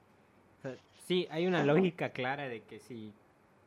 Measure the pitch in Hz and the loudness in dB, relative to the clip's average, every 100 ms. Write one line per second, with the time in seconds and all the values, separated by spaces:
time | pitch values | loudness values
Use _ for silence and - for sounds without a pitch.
0 | _ _ _ _ _ _ 135 127 - - | _ _ _ _ _ _ -12 -12 -16 -20
1 | - 180 175 156 180 180 143 151 190 - | -2 0 0 -2 0 4 6 6 4 0
2 | 135 - 127 143 139 113 - 107 - 120 | -6 -4 -4 -4 -6 -10 -12 -18 -14 -12
3 | 107 104 _ _ _ _ | -12 -16 _ _ _ _